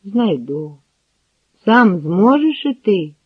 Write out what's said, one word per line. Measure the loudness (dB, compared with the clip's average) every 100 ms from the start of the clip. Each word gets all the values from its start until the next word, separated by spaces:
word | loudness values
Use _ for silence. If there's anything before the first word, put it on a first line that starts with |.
Знайду. | -4 -2 0 -2 -6 -10 -10 -16 _ _ _ _ _ _ _ _ 2
Сам | 4 4 0
зможеш | -4 2 2 2 0 -2 -6
іти? | -4 -2 -2 -4 _